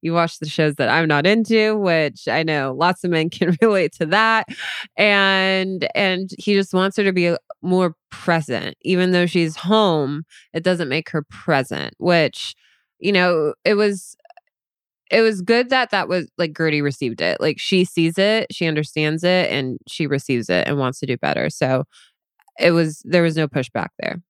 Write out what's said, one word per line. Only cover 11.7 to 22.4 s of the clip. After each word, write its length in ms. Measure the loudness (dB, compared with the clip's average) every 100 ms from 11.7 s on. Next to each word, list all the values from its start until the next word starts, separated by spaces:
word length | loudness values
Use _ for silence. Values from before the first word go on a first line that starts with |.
| -6 -10 _
which, 580 | 2 2 2 -2 -14 -14 _ _ _ _
you 120 | -2
know, 420 | 2 2 2 0 -2 0
it 80 |
was 420 | 2 2 -2 -10 -20 -20 -20 _ _ _ _ _ _ _
it 120 | 2
was 200 | 2 0
good 280 | 0 2 2
that 220 | 0 0
that 160 | -2 -2
was, 220 | -4 -4 -4
like, 180 | -6 0
Gertie 260 | 0 0
received 400 | -2 -2 -6 -2
it. 180 | -2 0
Like, 180 | -2 -2
she 240 | 0 2 2
sees 320 | 0 0 2
it, 300 | 0 0 -4
she 160 | -4 -2
understands 560 | -2 -4 -2 -2 0
it, 260 | 2 2 0
and 260 | -2 -4 -8 -12
she 200 | -6 -2
receives 420 | -2 -2 -2 0
it 180 | 0 0
and 100 | 0
wants 200 | -2 -4
to 60 | -6
do 120 | -4
better. 320 | -2 -2 -2
So 360 | -2 -2 -2 -4 -12 -20 _ _ _